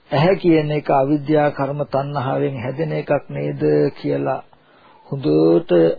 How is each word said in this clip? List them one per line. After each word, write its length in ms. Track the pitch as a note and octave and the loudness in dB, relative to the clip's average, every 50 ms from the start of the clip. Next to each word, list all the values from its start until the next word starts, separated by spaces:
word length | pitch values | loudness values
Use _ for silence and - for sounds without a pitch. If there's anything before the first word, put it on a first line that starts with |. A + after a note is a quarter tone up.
| _ _ | _ _
ඇහැ 260 | - C3+ D#3 F3+ G3 | 0 2 4 4 2
කියන 360 | - - F3 D#3+ D#3 D3+ D3 D3+ | 2 2 4 4 4 2 0 -2
එක 180 | D3+ C#3+ - | -2 0 0
අවිද්‍යා, 600 | D3 C3+ C3+ C#3 D3+ D3 C#3 C#3+ D#3 D3+ D3 D3 | 2 2 2 2 0 -2 0 0 2 2 2 2
කර්ම, 340 | C#3+ - C#3 C3+ C#3+ D3 C#3+ | 0 -2 -4 -4 -4 -6 -6
තණ්හාවෙන් 720 | - - C3+ C#3 C#3+ D3 C#3+ B2+ C3+ C#3 C#3 C#3+ C#3+ C#3 C3 | -4 -4 -4 -4 -4 -6 -6 -4 -2 -2 -2 -2 -4 -4 -6
හැදෙන 340 | - C3 C3+ C#3+ D#3+ D3+ D3+ | -8 -8 -6 -6 -6 -4 -4
එකක් 360 | D3+ D3 - D3 C#3 - - | -6 -2 -2 -2 -2 -2 -6
නේද 340 | C#3+ C#3+ C#3+ D3 D3 C3+ D3 D3+ D3+ D3 D3 C#3+ - | -8 -6 -6 -6 -4 -2 0 2 2 2 2 0 -2
කියලා 480 | - - C#3+ C#3+ C#3 C#3 C#3 C3 C#3+ - _ _ _ _ _ _ _ _ - - _ _ | -4 -6 -4 -4 -2 -2 -4 -4 -6 -8 _ _ _ _ _ _ _ _ -20 -20 _ _
හොඳට 680 | - D3 C#3 B2+ D3+ D3+ D#3 D#3+ E3 E3+ E3+ E3 - F3+ E3+ E3 E3 - | -10 -10 -4 -2 0 2 4 4 4 4 2 2 2 2 4 4 2 0